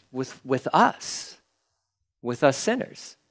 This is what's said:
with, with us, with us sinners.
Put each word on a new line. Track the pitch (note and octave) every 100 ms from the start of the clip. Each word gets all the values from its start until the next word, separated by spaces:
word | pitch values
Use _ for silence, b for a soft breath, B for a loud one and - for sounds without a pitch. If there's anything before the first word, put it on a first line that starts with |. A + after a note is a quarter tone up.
| _
with, | C3 C3 - C3
with | C3 -
us, | E3 A#3 - - - - - _ _ _ _ _ _ _ _
with | A#2+ A#2+
us | C#3+ C3
sinners. | - B3 - - - - _